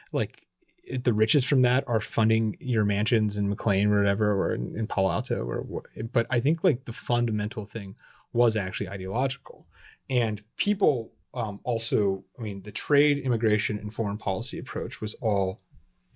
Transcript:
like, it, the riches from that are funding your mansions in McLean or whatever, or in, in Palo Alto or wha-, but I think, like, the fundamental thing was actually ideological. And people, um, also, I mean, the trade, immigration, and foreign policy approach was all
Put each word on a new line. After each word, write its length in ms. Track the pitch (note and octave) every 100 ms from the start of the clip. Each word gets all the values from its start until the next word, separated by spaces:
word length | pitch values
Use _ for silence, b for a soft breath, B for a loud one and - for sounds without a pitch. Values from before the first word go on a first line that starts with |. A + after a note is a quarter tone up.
| B
like, 360 | C#3+ G#2+ - _ _ _ _
it, 220 | - C3
the 80 | B2+
riches 320 | G#2+ A2 D3
from 180 | B2+ C3+
that 220 | B2 B2+ -
are 140 | A2+
funding 560 | - - A2 A2+ A2 -
your 260 | B2 A#2
mansions 520 | G#2 G2+ A2 A#2 G#2+ G#2
in 120 | G2+
McLean 440 | G2+ - G2 G#2
or 60 | G#2
whatever, 340 | G2+ G2+ G#2
or 220 | G2+ E2+
in, 200 | G#2 B2 -
in 100 | G#2+
Palo 240 | - F#2+
Alto 320 | E2+ B2+ G#2+
or 180 | A#2 A2+
wha-, 200 | - E2+ - - A#2
but 140 | - A2+
I 120 | B2+
think, 240 | A#2+ E3
like, 220 | F#3+ B2 -
the 60 |
fundamental 720 | A#2 - A#2+ A#2+ G#2+ G#2 A2+
thing 300 | G2+ A2 G2 F#2+ b b b
was 240 | A#2+ A#2+ G#2+
actually 320 | F#2 - F#2
ideological. 760 | G2 F#2 G#2+ C3+ - - - - B B B -
And 320 | B2+ A2+ G#2 - -
people, 560 | - G3+ E3+ B2+ A2+ _ _
um, 260 | B2+ A2 G2
also, 600 | - A2+ - B2+ G2+ F#2+ - -
I 60 |
mean, 200 | A2 G2
the 100 | G2
trade, 460 | - - C#3+ D3 C#3+
immigration, 600 | C3 A#2+ A2 G#2+ - G#2
and 160 | G#2
foreign 240 | - G#2 G#2
policy 400 | - F#2+ B2 -
approach 420 | C3 - F2 -
was 140 | G#2+
all 460 | - A#2 G2+ F#2+ F#2+ _ - _ _ _